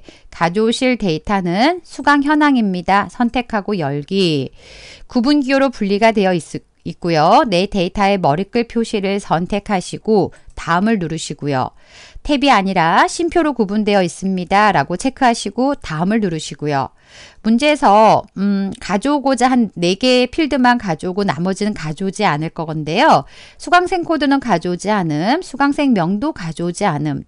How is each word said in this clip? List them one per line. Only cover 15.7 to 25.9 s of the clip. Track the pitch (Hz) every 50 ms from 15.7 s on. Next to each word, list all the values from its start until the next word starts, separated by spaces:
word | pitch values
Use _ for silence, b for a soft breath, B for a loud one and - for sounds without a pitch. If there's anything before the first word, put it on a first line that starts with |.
| 277
다음을 | - - - 156 151 170 190 220 233
누르시고요. | 208 180 165 156 - - 151 - 147 151 143 135 127 - B B B B B B B B B B
문제에서, | - 214 226 233 294 302 302 294 285 208 202 214 220 202 160 - - - -
음, | 185 196 202 196 196 196 190 - -
가져오고자 | - - 190 202 - 277 294 285 247 277 269 226 247 262
한 | 262 247 226 185 -
네 | 170 170 175 196
개의 | - 247 254 254 247 247
필드만 | 247 - - 320 254 294 262 247 247 247
가져오고 | 240 214 190 160 - - 180 180 202 202
나머지는 | 190 143 147 175 190 196 - 208 214 202
가져오지 | - 156 156 156 - 190 196 180 - 208
않을 | 180 147 147 160 165
거건데요. | - - 160 160 156 156 147 147 160 220 302 311 202 143 B B B B B B B
수강생 | - - 294 349 359 359 349 381 349 320
코드는 | - 320 294 294 277 277 277
가져오지 | 269 240 185 170 170 180 180 175 - 202
않음, | 214 202 175 160 147 147 175 214 277 370
수강생 | 359 - - 247 277 285 285 - 294 269